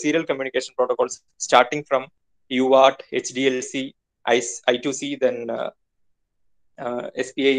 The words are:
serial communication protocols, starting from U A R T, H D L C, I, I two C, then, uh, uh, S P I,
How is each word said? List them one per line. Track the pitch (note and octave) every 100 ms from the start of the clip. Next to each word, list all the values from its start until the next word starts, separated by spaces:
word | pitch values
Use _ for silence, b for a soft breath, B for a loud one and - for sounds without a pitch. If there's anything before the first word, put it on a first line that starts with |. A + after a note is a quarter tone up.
| D3
serial | D#3+ D#3+
communication | C3+ C3+ C3 - -
protocols, | B2 B2 B2+ - _ - -
starting | B2 B2 D3 -
from | C3 C3+ _ _ _ - B2+
U | C3
A | C3+ C3
R | C3
T, | - C3
H | - C3+
D | C3+ B2+
L | B2+
C, | C#3 C3+ - _ _ - A#2+
I, | - - -
I | A#2+
two | C#3+ C3
C, | C#3+ C#3
then, | B2+ A#2+ A#2 A#2
uh, | - - _ _ _ _ _ _ _ _ _ - B2
uh, | B2 - - B2
S | -
P |
I, | C3+